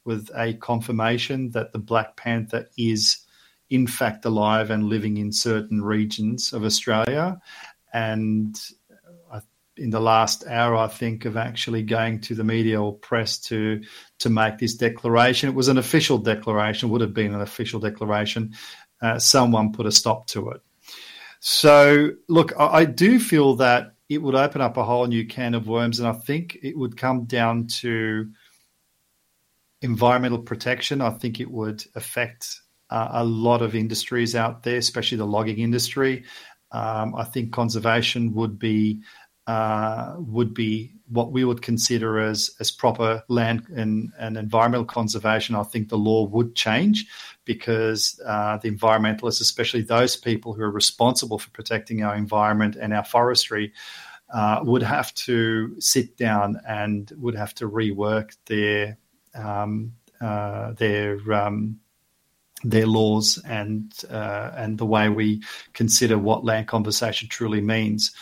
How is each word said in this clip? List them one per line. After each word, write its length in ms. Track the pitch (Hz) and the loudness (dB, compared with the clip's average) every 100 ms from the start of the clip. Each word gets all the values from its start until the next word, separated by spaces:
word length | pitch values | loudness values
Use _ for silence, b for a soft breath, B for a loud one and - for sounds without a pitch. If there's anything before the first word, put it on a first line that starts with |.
| 123 | -8
with 240 | 110 107 - | -8 -6 -6
a 180 | 117 | -4
confirmation 960 | 113 - 117 113 113 113 120 - 135 127 | -4 -4 -4 -2 -2 0 0 -2 -4 -4
that 220 | 117 107 | -6 -6
the 60 | 110 | -8
black 360 | 104 113 110 - | -2 0 -2 -6
panther 540 | 120 117 110 117 - - | -4 -4 -2 -6 -6 -4
is 400 | 113 110 107 - b b b b _ | -2 0 0 -2 b b b b _
in 160 | 131 123 | 0 0
fact 380 | - 120 107 120 | 0 -2 -2 -2
alive 440 | 110 107 110 107 | 2 2 2 2
and 140 | 107 | 0
living 340 | 104 110 107 104 | 0 -2 -2 -2
in 140 | 104 | -2
certain 500 | 104 120 110 107 107 | -2 0 -2 -2 -2
regions 720 | 101 107 107 107 107 123 - | 0 0 0 -2 -4 -2 -4
of 100 | 120 | -4
Australia. 800 | 107 104 - 110 117 143 175 180 B B B B _ | -2 -2 0 0 2 0 -2 -4 B B B B _
And 640 | 117 113 110 110 107 107 107 - - _ _ _ 175 _ 107 - _ _ - | -4 -2 -2 0 0 -2 -8 -16 -20 _ _ _ -20 _ -16 -16 _ _ -8
in 120 | 120 | -2
the 100 | 110 | 2
last 460 | 113 113 110 - - | 4 6 4 0 -4
hour, 280 | 117 120 113 | 0 2 2
I 120 | 110 | 0
think, 380 | - 117 110 120 | -2 -6 -4 -4
of 120 | 110 | -4
actually 460 | 117 117 - 113 | -6 -6 -4 -4
going 380 | 110 113 113 110 | -2 0 0 -2
to 140 | - 113 | -6 -4
the 80 | |
media 380 | 110 113 113 107 | 0 2 2 0
or 120 | 104 | -2
press 460 | 101 - 120 107 - - | -6 -4 -2 -2 -6 -4
to, 320 | 110 107 107 107 B B - | -2 -2 -2 -8 B B -4
to 100 | 123 | 0
make 280 | 110 110 107 | 4 2 0
this 180 | 113 - | -4 0
declaration. 720 | 120 113 120 117 120 120 139 | -2 0 2 6 6 4 0
It 60 | 135 | 2
was 120 | 131 | 4
an 100 | 131 | 4
official 400 | 120 160 156 123 | 4 2 4 2
declaration, 720 | 110 107 - 107 107 107 123 | 2 0 0 0 0 0 0
would 120 | 117 | 0
have 120 | 107 | 0
been 200 | 107 104 | 0 -2
an 80 | 104 | -2
official 380 | 101 - 120 113 | -6 -6 -6 -4
declaration. 760 | 107 107 104 104 107 117 107 107 B B B _ | -6 -4 -2 0 0 -4 -6 -10 B B B _
Uh, 180 | 117 117 | -2 2
someone 540 | - 139 123 113 107 | 4 6 6 4 2
put 120 | 107 107 | 0 2
a 60 | |
stop 360 | 104 117 107 - | 2 2 -2 -4
to 220 | 104 - | -8 -8
it. 120 | - _ _ B B B B B B | -10 _ _ B B B B B B
So, 720 | - - 156 147 143 147 147 - - | -2 4 8 10 10 8 4 -2 2
look, 260 | 170 160 - | 4 4 4
I, 80 | 147 | 4
I 200 | 160 160 | 6 4
do 340 | 120 185 247 | 6 6 6
feel 360 | 220 160 139 123 | 4 6 6 6
that 380 | 127 123 - _ - | 4 4 2 _ -6
it 140 | 147 | -4
would 140 | 147 131 | 2 2
open 260 | 143 139 | 2 2
up 160 | 123 127 | -2 0
a 60 | |
whole 220 | 110 123 123 | 0 0 2
new 180 | 117 113 | 0 -2
can 300 | - 120 117 | -6 -4 -2
of 120 | 107 | -2
worms, 320 | 117 117 117 | 0 0 0
and 80 | 117 | -2
I 60 | |
think 440 | 117 - 151 170 - | -4 -4 -6 -6 -10
it 160 | 139 160 | -10 -6
would 180 | 123 113 | -6 -4
come 300 | 127 127 117 | -2 -2 -2
down 420 | 120 117 117 117 - | 0 0 0 -4 -6
to 480 | 120 113 110 110 107 B B B B _ _ _ _ _ _ _ _ _ _ _ | -4 -2 -2 -4 -6 B B B B _ _ _ _ _ _ _ _ _ _ _
environmental 580 | 127 113 120 123 127 120 | -4 4 6 6 2 -2
protection. 640 | 120 113 123 123 - 139 | -4 -6 -4 -2 -2 -2
I 80 | 120 | -2
think 300 | 110 123 110 | -2 -6 -6
it 120 | 123 | -8
would 320 | 123 107 107 - 113 | -6 -6 -8 -12 -14
affect, 640 | - - 117 120 - - _ _ _ | -8 -6 -6 -8 -14 -14 _ _ _
uh, 200 | 113 117 | -4 -2
a 120 | 117 | -2
lot 380 | 117 113 117 120 | -2 0 2 2
of 140 | 117 113 | 0 -2
industries 600 | 110 113 - 123 117 117 | -4 -4 -4 -2 -2 0
out 280 | 113 117 | -2 -4
there, 140 | 120 123 | -4 -2
especially 400 | 113 123 113 117 | -2 -4 -4 -4
the 80 | 107 | -2
logging 340 | 104 110 107 | -2 -2 -2
industry. 640 | 117 120 120 143 135 127 B B B B _ | 0 0 -2 0 0 0 B B B B _
Um, 440 | 117 110 110 110 107 | -6 -4 -4 -4 -6
I 80 | |
think 280 | 117 131 113 | -6 -6 -4
conservation 800 | 123 117 113 113 117 113 120 117 | -2 -2 0 2 2 2 0 -2
would 240 | 107 113 104 | 0 -4 -2
be, 420 | 113 107 107 107 B B B _ - | 0 2 2 -2 B B B _ -4
uh, 680 | 113 110 107 110 113 120 175 | -2 0 0 -2 -4 -8 -10
would 360 | 143 110 113 | -6 -2 -2
be 400 | 113 110 110 120 - - | -2 -2 -4 -6 -18 -4
what 240 | 120 120 | -2 0
we 140 | 131 127 | 0 0
would 160 | 120 | -2
consider 580 | - 113 - 117 113 110 | -2 -2 0 0 0 0
as, 360 | 110 107 - - | 0 -2 -4 -4
as 120 | - | -6
proper 520 | - 123 110 113 110 - | 0 0 2 0 -2 0
land 400 | 120 113 117 117 147 | 0 2 0 -4 -6
and, 360 | 110 107 113 - | -2 -2 -4 -10
and 200 | 113 110 | -10 -8
environmental 480 | 107 113 117 123 117 | 0 2 4 2 -2
conservation. 720 | 120 107 104 110 110 - 107 | -4 -4 -2 0 0 0 -4
I 80 | |
think 260 | 104 117 107 | -4 -4 -2
the 80 | 110 | 0
law 280 | 107 110 101 | 2 2 2
would 300 | 110 117 - | 0 -2 -2
change 520 | 110 113 196 214 B B B B - | 0 2 4 2 B B B B -8
because, 720 | 110 - 113 113 110 - - 120 | -6 -2 0 0 0 -2 -4 -4
uh, 320 | 107 104 107 | -2 -2 -2
the 140 | 113 | -4
environmentalists, 720 | 101 113 110 110 107 120 113 | 0 4 4 4 0 -2 0
especially 420 | - - 117 120 | 0 0 -2 -2
those 340 | 113 117 123 - | 2 2 2 0
people 360 | 120 107 - | -2 -4 -4
who 100 | 107 | -6
are 80 | 107 | -4
responsible 680 | 101 - - 123 120 120 107 | 0 0 4 2 2 -2 -6
for 140 | - | -8
protecting 520 | - - 110 - 110 | -14 -6 -6 -4 -4
our 120 | 107 104 | -2 -2
environment 600 | 104 107 107 107 104 104 | -2 2 2 2 0 -2
and 160 | 104 | -2
our 140 | 107 101 | -2 0
forestry, 640 | 120 120 120 - 107 104 B B B B B _ | 2 4 2 0 -2 -6 B B B B B _
uh, 280 | 117 107 107 | 0 2 2
would 180 | 117 123 | 4 2
have 320 | 113 147 127 | 2 -2 -4
to 640 | - - 117 113 113 110 - | -6 -2 0 2 0 -4 -4
sit 380 | - 131 120 - | 0 0 -2 -2
down 420 | 120 107 101 107 - | 0 0 0 -4 -8
and 440 | 107 104 104 101 156 | -6 -4 -4 -6 -8
would 180 | 120 104 | -6 -4
have 180 | 104 | -8
to 160 | - 110 | -8 -6
rework 640 | 110 110 98 104 110 107 - - | -2 -2 0 0 0 -4 -12 -6
their, 500 | 107 104 104 104 107 _ _ _ - | -2 0 0 -2 -8 _ _ _ -12
um, 580 | 107 104 104 107 113 117 _ _ | -8 -4 -4 -4 -8 -12 _ _
uh, 520 | 113 104 104 104 110 | -6 -4 -6 -8 -10
their, 480 | 110 110 104 104 101 104 | -2 0 0 -2 -4 0
um, 480 | 104 104 104 107 107 _ _ _ _ _ _ _ - | 0 0 -2 -6 -8 _ _ _ _ _ _ _ -8
their 240 | 117 110 110 | 2 4 4
laws 520 | 110 110 107 107 - - | 4 4 4 2 -2 -4
and, 480 | 110 104 107 107 - - | -6 -4 -6 -8 -14 -12
uh, 400 | 117 104 101 110 139 | -8 -6 -6 -8 -8
and 240 | 110 110 | -6 -4
the 60 | 110 | 2
way 220 | 107 107 | 4 4
we 340 | 104 107 107 B B B | 4 2 0 B B B
consider 440 | - 117 117 120 107 | -2 2 4 4 4
what 260 | 101 110 | 4 2
land 240 | 117 110 107 | 2 -2 0
conservation 600 | 113 107 - 117 - 110 | -2 0 -2 -2 -4 -8
truly 320 | - 113 107 | -6 -2 0
means. 500 | 104 110 107 107 - B | 0 0 0 0 -2 B